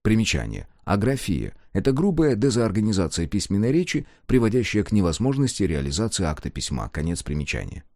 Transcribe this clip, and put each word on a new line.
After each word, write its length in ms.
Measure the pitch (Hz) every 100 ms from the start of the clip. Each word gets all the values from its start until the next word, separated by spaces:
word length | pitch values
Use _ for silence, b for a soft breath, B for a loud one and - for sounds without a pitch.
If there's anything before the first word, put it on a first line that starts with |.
Примечание. 640 | - 110 110 69 55 50 - _
Аграфия — 720 | - 98 113 135 - 73 52 - -
это 200 | 98 135
грубая 420 | 135 196 160 151 110
дезорганизация 880 | 135 113 113 98 107 98 82 - 82
письменной 460 | 101 - 98 113
речи, 340 | 156 175 151 B B -
приводящая 580 | 127 113 123 110 104
к 80 | 98
невозможности 720 | 104 87 78 123 135 131 -
реализации 640 | 92 76 69 73 113 - 78
акта 240 | 73 -
письма. 400 | - - 64 53
Конец 340 | - 80 85
примечания. 640 | - 76 73 - 50 - -